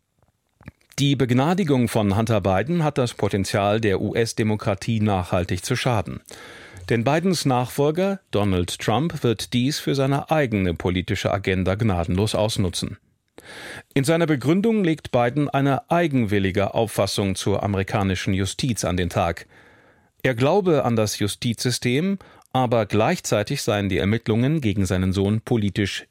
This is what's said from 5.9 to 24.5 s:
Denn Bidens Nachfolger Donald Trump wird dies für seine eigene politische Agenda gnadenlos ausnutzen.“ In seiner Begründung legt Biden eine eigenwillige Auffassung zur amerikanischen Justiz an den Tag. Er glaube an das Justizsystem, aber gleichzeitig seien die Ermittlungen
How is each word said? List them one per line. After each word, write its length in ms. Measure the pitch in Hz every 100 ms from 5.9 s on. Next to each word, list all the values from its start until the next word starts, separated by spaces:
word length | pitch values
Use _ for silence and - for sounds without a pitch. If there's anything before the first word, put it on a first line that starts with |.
| 110 76 64 - - - - - - -
Denn 140 | 117
Bidens 420 | 117 160 185 165 143
Nachfolger 720 | 123 123 - 143 156 196 190 -
Donald 480 | 104 101 92 90 -
Trump 420 | - 110 170 151
wird 320 | 120 110 -
dies 240 | 123 127 151
für 160 | -
seine 380 | 139 135 139 -
eigene 420 | 156 135 107 92
politische 580 | 80 92 90 87 101 -
Agenda 440 | 101 95 95 92 98
gnadenlos 580 | 113 90 82 90 107
ausnutzen.“ 640 | 87 104 - 92 - - - _ _ _ - - - - - -
In 120 | 139 135
seiner 200 | 165 165
Begründung 580 | 143 123 180 226 220
legt 280 | 180 151 -
Biden 380 | 127 120 143 143
eine 420 | 135 139 131 -
eigenwillige 840 | 170 170 135 104 104 95 95 98
Auffassung 640 | - 110 - 101 - 98 92
zur 260 | - 98
amerikanischen 720 | 104 98 95 110 98 92 -
Justiz 500 | 95 95 - 139 107
an 140 | - 90
den 120 | 87
Tag. 360 | 110 85 82 - - - - _ _ _ _
Er 100 | 131
glaube 500 | 117 135 196 185 147
an 120 | - 113
das 240 | 104 -
Justizsystem, 1000 | 104 - 120 110 131 120 127 127 190 196 - - _
aber 340 | - 123 120 104
gleichzeitig 760 | 104 120 180 - 110 104 143
seien 260 | - 104 101
die 120 | 90
Ermittlungen 640 | 92 110 - 110 127